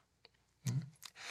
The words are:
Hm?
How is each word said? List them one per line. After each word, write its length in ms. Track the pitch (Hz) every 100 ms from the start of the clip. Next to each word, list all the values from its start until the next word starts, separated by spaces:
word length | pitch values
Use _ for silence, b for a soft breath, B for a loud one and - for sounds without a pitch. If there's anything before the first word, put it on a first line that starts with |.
| _ _ - _ _ _ 127
Hm? 140 | 131 - - - B B